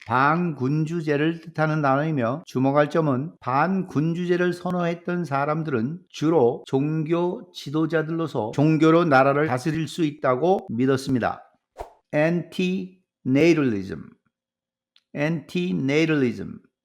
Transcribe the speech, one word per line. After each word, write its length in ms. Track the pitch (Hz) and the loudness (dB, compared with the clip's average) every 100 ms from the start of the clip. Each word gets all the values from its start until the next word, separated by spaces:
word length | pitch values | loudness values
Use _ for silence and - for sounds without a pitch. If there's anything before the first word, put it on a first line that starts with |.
| - | -2
반군주제를 1300 | 123 139 165 175 135 127 151 156 170 156 143 156 165 | 2 2 2 -2 -2 -2 0 -2 -4 -2 0 0 -2
뜻하는 400 | 165 - 156 156 | -8 -4 -2 0
단어이며 600 | 143 135 160 151 113 143 | 2 2 0 0 -2 -4
주목할 460 | - 131 135 143 147 | -6 0 2 4 2
점은 420 | 170 156 123 156 - | 2 0 0 -4 -10
반군주제를 1120 | - 135 170 190 185 139 160 170 175 175 180 | -4 0 0 0 -2 -2 -2 -2 -2 0 0
선호했던 720 | 175 180 180 170 170 - 175 | -2 -4 -2 -2 -4 -6 -4
사람들은 760 | 165 139 143 156 156 127 120 170 _ | -2 -2 -2 -2 -2 -2 -2 -6 _
주로 560 | - 147 165 120 147 - | -4 2 4 4 2 -2
종교 840 | 135 147 160 156 170 175 214 - | -2 0 -2 -2 0 -2 -4 -12
지도자들로서 1000 | - 139 151 160 160 151 165 160 135 110 | -16 -6 -2 0 0 -2 -4 -4 -4 -4
종교로 520 | 143 151 160 160 165 | 2 2 4 6 6
나라를 420 | 175 131 135 139 156 | 6 6 6 2 0
다스릴 400 | 131 165 160 147 | -2 -2 -4 -4
수 180 | - | -2
있다고 640 | 156 147 135 127 165 196 - | -4 -2 -2 0 2 0 -2
믿었습니다. 760 | 113 131 135 - 127 95 - - _ _ - - _ - | -2 2 0 0 -2 -2 -4 -14 _ _ -18 -18 _ -6
anti-natalism, 1900 | 151 160 175 165 - 180 185 185 _ _ _ 127 135 165 156 135 101 95 80 - _ _ _ _ _ _ _ _ _ _ 143 | 0 0 0 -4 -4 -2 -2 -8 _ _ _ 0 4 4 4 2 -2 -6 -12 -14 _ _ _ _ _ _ _ _ _ _ -6
anti-natalism. 1400 | 151 165 - 185 180 180 135 147 160 156 123 101 87 - _ _ | -4 -4 -6 -4 -4 -2 0 2 2 2 0 -2 -10 -14 _ _